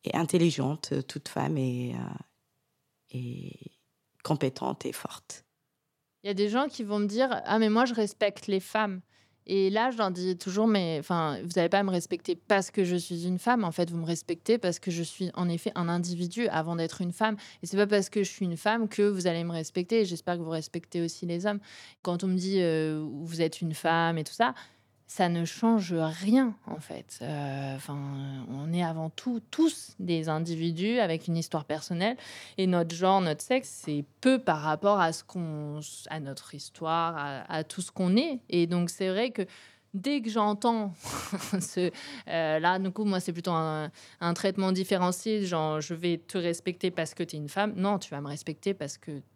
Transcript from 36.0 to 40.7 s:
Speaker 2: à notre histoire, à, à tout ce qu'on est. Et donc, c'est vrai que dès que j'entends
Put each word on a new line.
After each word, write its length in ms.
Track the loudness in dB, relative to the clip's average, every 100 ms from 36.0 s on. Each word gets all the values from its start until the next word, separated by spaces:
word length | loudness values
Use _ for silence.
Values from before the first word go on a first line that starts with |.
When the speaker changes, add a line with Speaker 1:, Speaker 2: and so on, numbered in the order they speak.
| -10
Speaker 2:
à 100 | -8
notre 340 | -8 -10 -12
histoire, 640 | -14 -14 -6 0 2 0 -2
à, 360 | -6 -6 -6
à 120 | -6
tout 160 | -4 -6
ce 100 | -8
qu'on 260 | 0 4 4
est. 220 | 2 -4 0
Et 180 | 2 2
donc, 200 | 2 0
c'est 200 | 0 0
vrai 240 | 0 0
que 100 | -2 -6 -8 -20 _ _
dès 280 | -6 0 0
que 80 | 0
j'entends 640 | 2 2 4 2